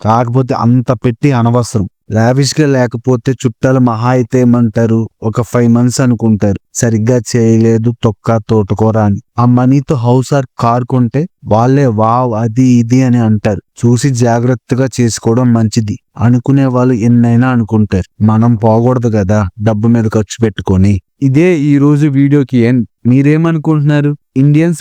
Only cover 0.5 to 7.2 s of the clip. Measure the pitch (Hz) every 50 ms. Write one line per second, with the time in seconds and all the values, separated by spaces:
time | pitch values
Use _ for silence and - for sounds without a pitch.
0.5 | - 85 82 120 123 127 117 - 127 113 - 127 117 - - 147 135 117 117 117
1.5 | 117 123 117 - - 110 92 - - _ _ - 101 110 113 120 127 139 143 127
2.5 | - - 156 143 135 131 123 117 - 117 - 127 127 120 - - 131 - - 123
3.5 | 113 _ - 131 131 131 123 123 113 110 117 123 127 127 123 - - 127 123 120
4.5 | 120 120 120 113 - 120 117 110 113 113 113 - _ _ - 113 107 - 117 -
5.5 | - 123 120 117 117 120 120 123 117 - 135 123 120 110 113 113 110 101 107 104
6.5 | 98 - _ _ - - - 117 113 107 107 117 127 123